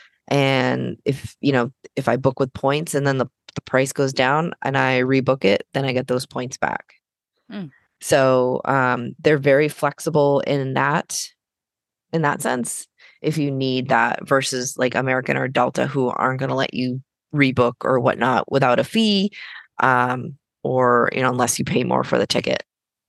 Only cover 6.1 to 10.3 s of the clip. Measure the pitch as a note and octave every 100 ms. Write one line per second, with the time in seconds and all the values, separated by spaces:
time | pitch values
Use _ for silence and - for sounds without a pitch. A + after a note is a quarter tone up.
6.1 | B2+ - B2+ B2 - - - - _ _
7.1 | _ _ _ _ G3+ D#3+ - _ _ -
8.1 | D3+ C3 C3 B2+ B2+ - C3+ B2+ B2 A#2+
9.1 | C3 D3+ D3+ C#3 C#3 D3+ - C#3+ - -
10.1 | D#3 C#3+